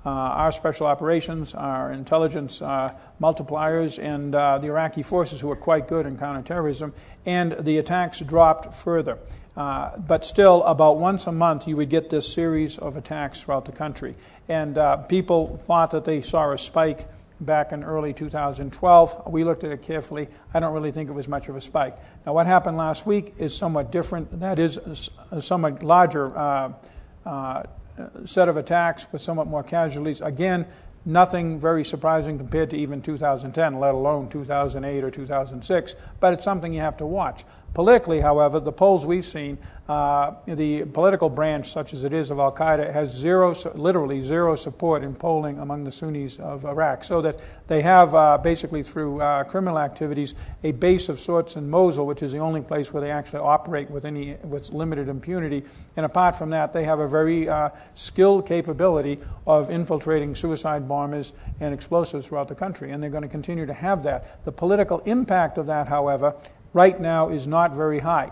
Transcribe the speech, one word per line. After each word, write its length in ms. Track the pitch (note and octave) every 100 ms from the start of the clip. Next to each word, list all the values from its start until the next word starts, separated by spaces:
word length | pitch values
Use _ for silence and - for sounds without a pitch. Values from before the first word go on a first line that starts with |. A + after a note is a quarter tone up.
| C#3+
uh, 20 |
our 440 | C3+ C3 C#3 D#3+
special 340 | D#3 D#3+ D3+ D3+
operations, 680 | C#3 D3+ E3 E3 E3 D3
our 380 | - C#3 C3 C3+
intelligence, 680 | C3+ C3 D#3+ D#3+ D#3 C#3 -
uh, 320 | D3 C3+ C3 - - -
multipliers, 800 | D#3 D#3+ C#3+ D3+ D#3 E3 D#3+ -
and, 320 | D3+ D3 C#3+
uh, 220 | C#3+ C#3+ C#3
the 120 | D3+
Iraqi 340 | D3+ D#3+ D#3
forces, 360 | C#3 F#3 D#3+ C#3
who 60 | C#3+
were 80 | C#3
quite 300 | - D#3+ -
good 200 | E3 C#3
in 100 | C3
counterterrorism, 800 | C#3+ C#3 C3+ F3 D3+ C3 D3+ - - - F#3
and 260 | F3+ F3 -
the 160 | D#3 D#3
attacks 440 | D3+ F3+ F3 -
dropped 520 | C3+ E3 E3 D#3 -
further. 460 | - - E3+ D3 A2+ - - -
Uh, 440 | - C#3+ C3+ C3+ -
but 260 | D#3+ D#3+
still, 380 | - - G3 F3
about 340 | E3+ D3+ D#3 D3+
once 300 | F3+ F#3+ F3+
a 60 |
month, 360 | E3 E3+ D3+ -
you 80 | D3+
would 140 | C#3+
get 180 | D#3+ D#3
this 240 | D#3 D3
series 460 | - E3 D#3 D3+ -
of 180 | D3 C#3
attacks 460 | - D3+ C#3+ -
throughout 240 | - C3+ C3+
the 60 |
country. 420 | - D3+ - C3 - - - -
And, 300 | D#3+ D3+ C#3+
uh, 180 | D3 C#3
people 600 | C3+ F#3 F#3 E3+ D#3+ -
thought 320 | - E3+ E3
that 160 | D#3+ D#3
they 160 | D3+
saw 300 | - E3 D3
a 40 | C#3
spike 500 | - E3 D#3+ D3 - - - -
back 300 | D#3 D3+ D3+
in 100 | D3
early 300 | D3 D#3 D3+
two 160 | C3+ D#3
thousand 420 | D3+ C#3+ C3+ C#3
twelve. 520 | - F3+ E3+ E3 - -
We 180 | D#3+
looked 200 | E3 E3
at 60 | D#3
it 100 | C#3+
carefully. 480 | - D#3+ D3 D3+ D3 - -
I 80 | E3
don't 140 | E3
really 180 | D#3 D3+
think 160 | D3 C#3+
it 60 |
was 120 | C#3+ C3+
much 220 | C#3 C#3
of 80 | C3+
a 40 |
spike. 340 | - D#3+ C3 - - - -
Now, 80 |
what 120 | D#3 E3+
happened 300 | F#3 F3+ D#3+
last 300 | D#3+ D3+ G#3
week 280 | G#3 - -
is 180 | D#3 -
somewhat 340 | F3 D3+ A#2+
different. 500 | F3 - E3+ D#3 E3+
That 180 | F#3+ E3
is 180 | E3 C#3+
a 140 | -
s-, 200 | D3 - - -
a 100 | E3
somewhat 420 | - F3+ D#3 C#3
larger, 540 | D#3+ F3 F3+ D3+ C3+ D3+
uh, 360 | D3 C#3 C3 - - - - -
uh, 380 | - C#3 C3+ C3 - - - - - - -
set 220 | - F3+
of 80 | D#3
attacks 480 | - E3+ E3+ - -
with 120 | C#3+
somewhat 240 | - E3 D#3
more 160 | D3+
casualties. 580 | C#3 E3+ D#3+ C#3+ D3+ C#3+
Again, 460 | D#3 C3+ F#3 F3+ E3+ - - - -
nothing 520 | E3+ F3+ F3+ E3 D#3
very 240 | D#3 E3
surprising 540 | C#3+ D3 D#3+ D#3+ D3+ D3
compared 320 | B2+ D#3 D#3
to 60 | D#3+
even 240 | C#3+ C#3+
two 160 | D3+ D3
thousand 360 | D3 C3+ B2
ten, 260 | C#3 D#3+ C3
let 140 | C#3
alone 340 | C3+ C#3+ D3 B2+
two 160 | D3
thousand 400 | C3+ C#3+ C#3+ C3
eight 180 | C#3 C#3
or 80 | C3+
two 140 | C#3+
thousand 400 | C3+ C#3 C3 B2+
six, 300 | - F3+ F3 - - -
but 140 | F#3
it's 100 | F3
something 300 | G3 F#3+ E3
you 60 | D#3+
have 160 | D#3 -
to 80 | D#3
watch. 400 | F#3+ D3 - - - -
Politically, 480 | - F#3+ B3 - D#3+
however, 380 | D3 D3 D3 D#3
the 140 | D3
polls 340 | - G3 F#3 D3
we've 180 | F3+
seen, 320 | F3 D#3 C#3+ C#3 - - -
uh, 440 | D3 C#3+ C#3+ C#3+ -
the 380 | - D#3 D3+ D3+ D3+
political 420 | D3 F#3 F#3+ D#3+
branch, 420 | C3+ D#3 D3+ -
such 240 | D#3+ D3
as 80 | C#3
it 100 | C3+
is, 200 | D#3+ C#3+
of 80 | C#3+
al-Qaeda 520 | C#3 C3+ D#3+ D3+ D3
has 200 | D3 C#3+
zero, 400 | B2 D#3 F#3 F3+
su-, 180 | E3 - -
literally 440 | E3 F3+ C#3 C#3
zero 360 | C3 D#3+ E3+ D3+
support 480 | D3+ - E3 D3+
in 100 | C#3
polling 420 | C3 E3+ D#3+ D3+ C#3+
among 240 | C#3+ D3
the 80 | C#3
Sunnis 480 | - D#3+ D3 C#3 B2
of 240 | D#3 C#3+
Iraq, 400 | C#3+ C#3+ D3+ B2+
so 180 | - F3
that 160 | D#3+ - - - -
they 120 | D#3
have, 320 | D#3+ F#3 E3+
uh, 260 | D3+ D3+ D3
basically 440 | E3 E3 D3+ D#3
through, 380 | C3+ D#3+ D3 C#3+
uh, 240 | D3 C#3+
criminal 340 | C#3 F#3+ F#3 D#3+
activities, 560 | C#3+ - D#3 D3 C#3 - - -
a 80 | D#3
base 360 | B2 F3 F#3 F3+
of 120 | C#3
sorts 340 | - E3+ E3
in 160 | D#3 C#3+
Mosul, 360 | E3 F#3 C#3+ C#3+
which 180 | C#3+
is 80 | C#3+
the 60 | C#3+
only 220 | D#3+ D#3+
place 320 | - D3+ C#3
where 80 | D3+
they 120 | D3
actually 260 | D3 D3 D3
operate 500 | C#3+ D3 F3 D3+ C#3+
with 160 | C#3+
any, 300 | D3+ D3 C#3+ C#3+
with 280 | D#3 C#3+ -
limited 380 | D3+ D#3+ D3 C3+
impunity. 540 | C3+ E3 F3+ D#3+ C#3+ C#3 - - -
And 80 |
apart 300 | D#3 F3+ F3+
from 160 | E3+ D#3
that, 220 | D#3+ D3+
they 100 | E3
have 160 | D#3 D#3
a 80 | D3
very, 420 | D#3 D#3+ E3+ D#3+
uh, 200 | D3+ D3 - -
skilled 540 | - - - F#3+ G3 -
capability 720 | E3+ E3 C#3 F#3 D#3 C#3+ C#3+ - - -
of 240 | D#3 C#3
infiltrating 640 | E3+ E3 D#3 D#3 D#3 D3
suicide 540 | C3+ E3+ D#3 D#3 D3 C3+
bombers 460 | C#3+ C#3+ D3 C3+ - - -
and 120 | D3+
explosives 540 | C#3+ - E3+ E3+ D3 C3
throughout 220 | D3 C#3
the 80 | C3+
country, 340 | F#3+ - C#3
and 100 | C#3
they're 100 | D3
gonna 180 | D3+ D3
continue 360 | D#3 C#3+ E3+
to 100 | D3
have 280 | C#3+ F3 F#3+
that. 420 | C#3+ B2+ - -
The 60 | -
political 480 | - F3 G#3 G3 E3+
impact 560 | G#3 A#3+ C4 F#3 D#3+ -
of 100 | D3+
that, 200 | D3+ C#3
however, 480 | C#3+ C#3+ C3+ D3 D3 - - -
right 280 | F3 F#3 F#3
now 300 | E3 E3 D#3+
is 180 | D#3 C3+
not 240 | E3 E3+
very 240 | C#3 D#3 D3+
high. 320 | D#3+ E3 -